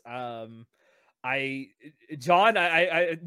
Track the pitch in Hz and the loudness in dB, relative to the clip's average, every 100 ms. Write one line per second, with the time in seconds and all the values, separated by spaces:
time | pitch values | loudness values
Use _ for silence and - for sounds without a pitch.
0 | 117 123 123 117 113 113 117 _ _ _ | -14 -12 -10 -12 -14 -18 -20 _ _ _
1 | _ _ 127 135 135 135 135 _ 147 _ | _ _ -6 -4 -4 -8 -12 _ -20 _
2 | - 151 131 175 220 214 175 165 180 165 | -16 -8 2 4 6 4 2 2 2 2
3 | 175 165 | 0 -2